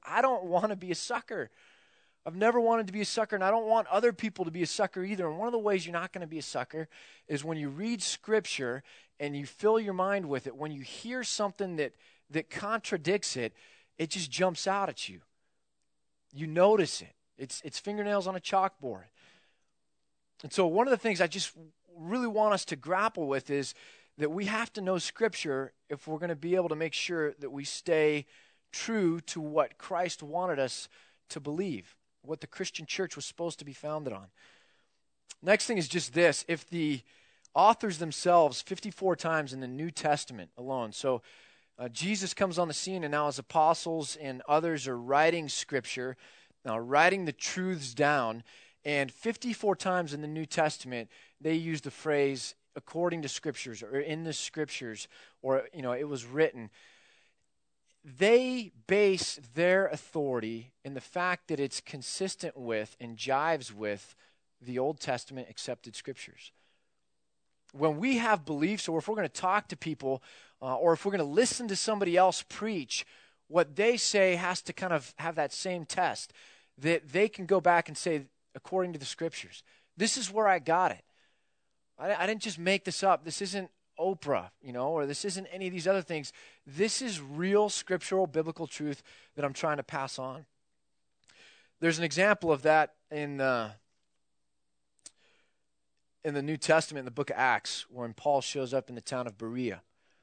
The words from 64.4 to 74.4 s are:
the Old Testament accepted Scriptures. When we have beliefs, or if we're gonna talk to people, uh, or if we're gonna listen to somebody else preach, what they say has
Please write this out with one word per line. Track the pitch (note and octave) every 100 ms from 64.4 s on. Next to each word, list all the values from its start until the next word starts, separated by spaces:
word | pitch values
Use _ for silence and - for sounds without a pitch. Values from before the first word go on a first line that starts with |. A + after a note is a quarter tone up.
| _ _
the | B2 B2
Old | C3+ D3
Testament | - B2 - C3 B2
accepted | - - A#2+ A#2
Scriptures. | G#2+ - B2+ - - - _ _ _ _ _ _ _ _ _ _ _ _
When | C#3 D#3 D3+
we | B3+ B3
have | A3+ G3+
beliefs, | D3 D3 E3+ G#3 -
or | D#3+
if | F3
we're |
gonna | G#3+ E3
talk | - F#3 G3+ -
to | F#3
people, | D#3+ D3 E3 C3 - - - -
uh, | C3
or | B2+ E3
if | E3
we're | G3
gonna | G3
listen | D3 E3 B3+ - A#3
to | F#3+
somebody | - G#3 F#3+ F3
else | F#3 - -
preach, | - G#3+ G3 A#2+ - - - _ _ -
what | E3 D#3+ D3
they | A3 A#3+
say | - G#3 F#3+
has | F3